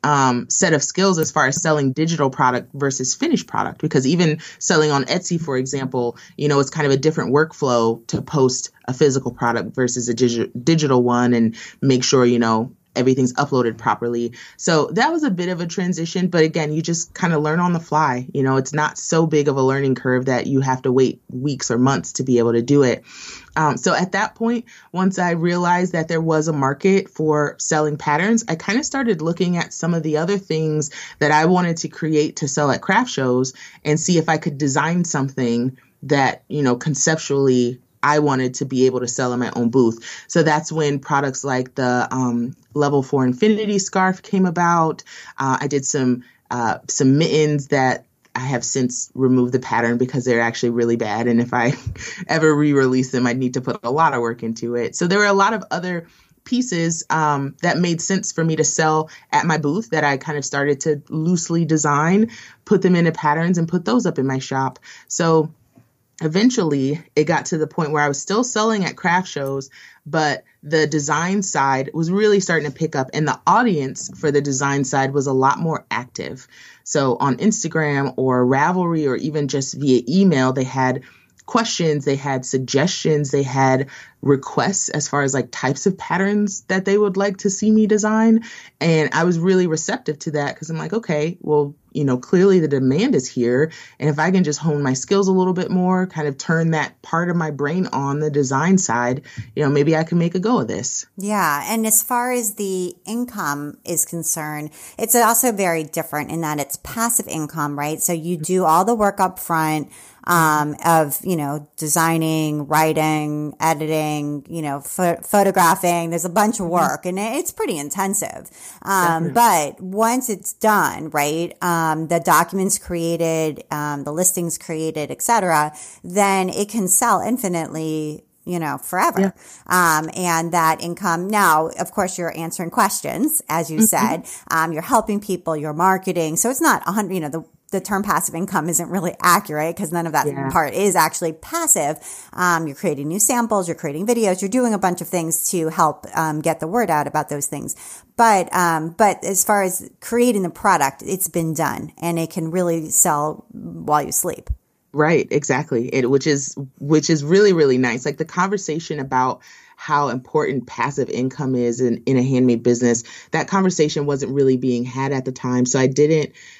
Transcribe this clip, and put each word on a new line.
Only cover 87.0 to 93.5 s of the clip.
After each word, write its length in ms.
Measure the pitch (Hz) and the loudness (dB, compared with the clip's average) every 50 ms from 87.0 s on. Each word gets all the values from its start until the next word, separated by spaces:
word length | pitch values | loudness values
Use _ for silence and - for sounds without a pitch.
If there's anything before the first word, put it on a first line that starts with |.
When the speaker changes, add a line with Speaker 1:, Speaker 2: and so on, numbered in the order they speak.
| 208 202 185 190 | 2 2 0 0
Speaker 1:
like 200 | 196 208 190 196 | -2 -2 -2 -2
to 120 | - 202 | -2 -4
see 180 | 196 - 208 214 | -2 0 2 4
me 160 | 220 220 214 | 4 4 4
design. 560 | 196 214 208 202 214 214 220 220 226 226 226 226 - - - - - _ - | 4 2 2 2 2 2 4 4 4 4 4 2 -2 -16 -20 -20 -18 _ -2
And 280 | - 170 165 156 151 - - | 0 2 4 4 2 2 2
I 100 | 151 170 | 2 2
was 120 | 180 175 165 | 2 2 2
really 300 | 165 190 190 185 180 175 | 2 2 4 4 2 2
receptive 500 | 160 156 - - 214 - - - 151 - | 0 -2 -2 -4 -6 -4 -4 -6 -8 -6
to 120 | - 170 | -6 -4
that 260 | 147 147 143 143 - - | -4 -2 -2 -4 -6 -8
'cause 140 | 160 160 | -10 -8
I'm 80 | 165 160 | -8 -6
like, 140 | 143 156 202 | -6 -4 -4
"Okay, 440 | 226 226 - 165 151 147 165 175 - | -4 -2 -2 -2 -2 -2 -2 -4 -6
well, 340 | - - 151 147 147 143 147 _ _ _ | -2 0 2 2 2 0 -4 _ _ _
you 120 | - - 147 | -4 -2 0
know, 140 | 135 127 123 | 0 0 0
clearly 420 | 123 - - 180 185 202 190 185 | -2 0 2 4 6 6 6 4
the 80 | 156 - | 4 2
demand 460 | 143 131 131 127 135 160 220 294 240 | 2 2 2 2 2 2 2 2 2
is 140 | 143 - - | 0 0 -2
here. 440 | - 127 120 117 | -2 -2 0 2